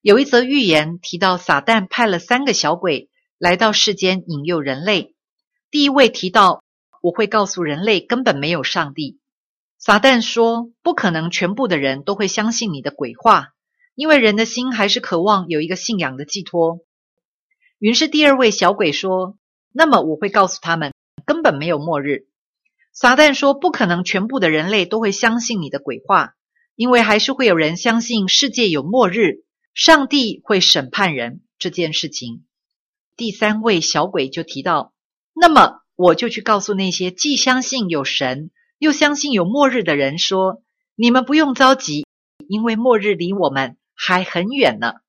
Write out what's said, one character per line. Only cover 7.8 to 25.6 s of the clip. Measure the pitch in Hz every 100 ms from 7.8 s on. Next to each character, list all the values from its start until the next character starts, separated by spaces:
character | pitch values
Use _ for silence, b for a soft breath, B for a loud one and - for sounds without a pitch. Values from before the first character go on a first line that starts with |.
类 | 202 202
根 | - 240
本 | 240 143
没 | 147
有 | 170
上 | 127 185 151
帝。” | 135 143 - _ _ _ _ _ _
撒 | - 208
旦 | 269 254
说 | 226 - 226 233 233 _
，“不 | -
可 | - 202
能 | 160 165
全 | - 180
部 | 214 254
的 | 165
人 | 139 135
都 | 143
会 | 202 196
相 | 220 214
信 | 226 226
你 | 143
的 | 143
鬼 | - 131
话， | 117 233 190 139 _ _ _ _
因 | - 302
为 | 294
人 | 220 208
的 |
心 | 226 247 254
还 | 226 202
是 | 202
渴 | - 175
望 | 190 202 170
有 | 160
一 | 160
个 | 185
信 | - 214
仰 | 151 131
的 |
寄 | 147 196
托。” | 180 175 165 170 _ _ _ _ _ _ _ _ _ _
于 | 208
是 | 247 311
第 | 302 302
二 | 269
位 | 240
小 | - 180
鬼 | 202 185
说 | 143 190 185 185 - _ _ _
，“那 | 254 320
么 | 226
我 | 151 156
会 | 202
告 | 214 190
诉 | -
他 | 165 165
们， | 147 - _ - -
根 | 320
本 | 302 143
没 | 160
有 | 156
末 | 151 151
日。” | 143 139 _ _ _ _ _ _ _
撒 | - 247 254
旦 | 302
说 | 269 277 277
，“不 | 359
可 | - 202
能 | 175
全 | 180 196 214
部 | 269
的 | 175
人 | 156 170
类 | 214 180
都 | 214
会 | 220
相 | 196 233 233
信 | 233 220